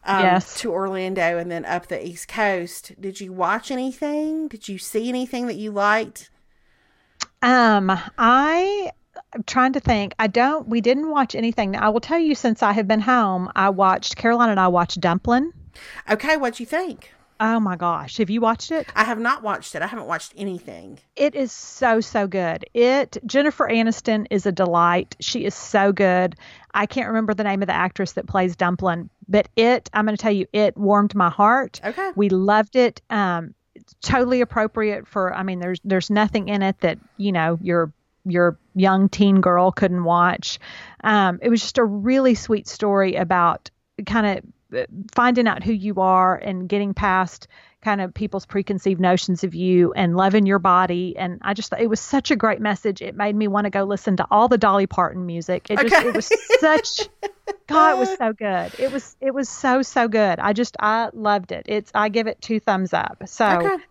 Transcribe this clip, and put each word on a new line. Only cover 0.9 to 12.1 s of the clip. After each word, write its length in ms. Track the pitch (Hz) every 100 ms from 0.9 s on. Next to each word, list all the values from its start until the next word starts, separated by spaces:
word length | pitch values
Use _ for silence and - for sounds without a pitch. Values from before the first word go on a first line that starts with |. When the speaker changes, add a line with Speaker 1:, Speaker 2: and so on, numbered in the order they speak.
| 190 185 190 170 170
Speaker 1:
and 140 | 175
then 140 | 170 87
up 220 | 175 -
the 180 | 175 175
East 220 | 170 -
Coast, 640 | - 208 190 175 - - -
did 200 | 196 190
you 120 | 190
watch 380 | 185 175 214 -
anything? 760 | 262 262 254 294 302 311 311 302
Did 200 | 220 -
you 80 | 190
see 300 | - 220 233
anything 380 | 247 254 247 247
that 80 | 185
you 140 | 214
liked? 580 | 202 202 214 220 - - _ _ _ _ _ _ _ _ _ - _
Speaker 2:
Um, 480 | 247 254 233 208 190 190 - -
I, 760 | 233 254 294 330 381 403 370 - _ - -
I'm 100 | 240
trying 300 | - - 262
to 60 | 269
think. 340 | - 220 202 -
I 80 | 220
don't, 400 | 233 254 311 220
we 140 | 233
didn't 280 | 226 262 311
watch 260 | 294 262 -
anything. 360 | 226 226 202
Now, 100 | 202 214
I 40 |
will 100 | 220
tell 180 | -